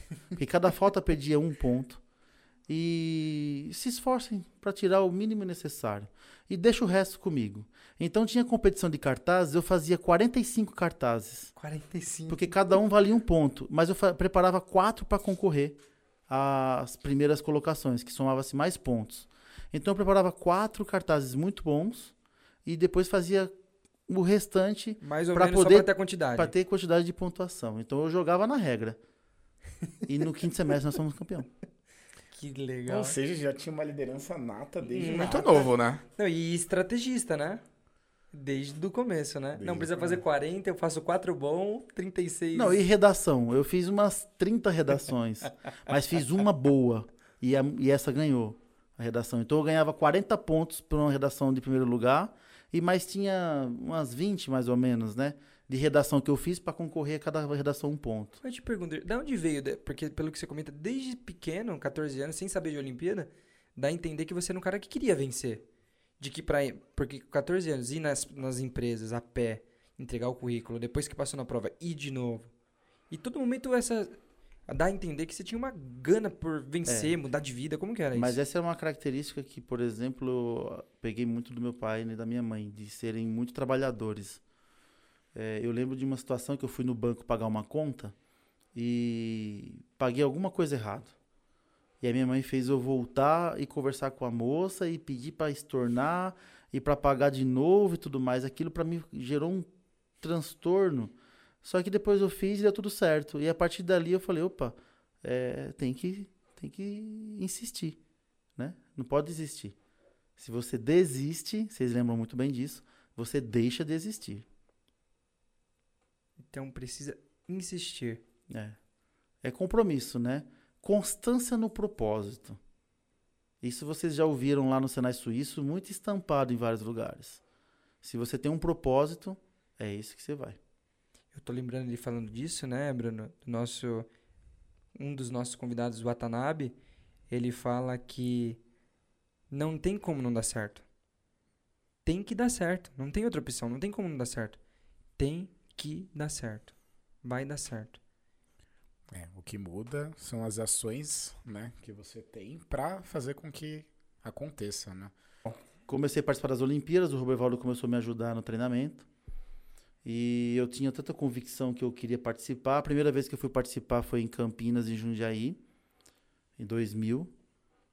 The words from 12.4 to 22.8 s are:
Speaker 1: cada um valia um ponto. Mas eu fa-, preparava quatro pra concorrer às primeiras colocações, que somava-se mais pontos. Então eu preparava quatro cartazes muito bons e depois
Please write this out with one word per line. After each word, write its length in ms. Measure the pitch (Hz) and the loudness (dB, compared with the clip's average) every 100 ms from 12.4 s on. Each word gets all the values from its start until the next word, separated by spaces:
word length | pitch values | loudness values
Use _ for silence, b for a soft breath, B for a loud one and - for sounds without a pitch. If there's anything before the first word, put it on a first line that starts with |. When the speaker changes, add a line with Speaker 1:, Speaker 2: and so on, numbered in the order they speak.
| 175 | 0
Speaker 1:
cada 320 | 196 185 190 | 4 6 6
um 100 | 214 | 8
valia 280 | 208 202 226 | 8 8 6
um 40 | |
ponto. 460 | 220 165 143 - - | 6 6 6 2 -2
Mas 200 | 151 165 | 2 4
eu 60 | 185 | 4
fa-, 180 | 196 | 4
preparava 480 | 180 185 190 185 185 | 4 2 6 6 4
quatro 440 | - 190 196 226 - | 2 4 4 2 0
pra 120 | 202 | 0
concorrer 580 | - 185 196 147 147 143 b b b b - | 2 2 2 4 2 -2 b b b b -4
às 680 | 131 139 135 131 127 123 - | 0 2 2 2 0 -2 -6
primeiras 440 | 143 139 147 147 | 0 4 6 4
colocações, 640 | - 147 151 156 139 120 | 2 0 2 -2 0 0
que 80 | 123 | -2
somava-se 440 | - 135 131 135 139 | -2 2 2 0 0
mais 220 | 160 180 | 0 0
pontos. 500 | - 117 107 - - b b b b | 0 0 -2 -10 -18 b b b b
Então 200 | 156 - | -2 0
eu 20 | 196 | 2
preparava 360 | 196 196 185 | 6 6 6
quatro 540 | - 180 180 214 214 202 | 2 2 4 2 -2 -2
cartazes 480 | 190 175 151 135 | 0 2 2 2
muito 300 | 131 170 - | -2 -2 -2
bons 500 | 160 147 190 - - _ _ _ _ _ - | 0 0 0 -4 -14 _ _ _ _ _ -6
e 100 | |
depois 300 | 165 | 2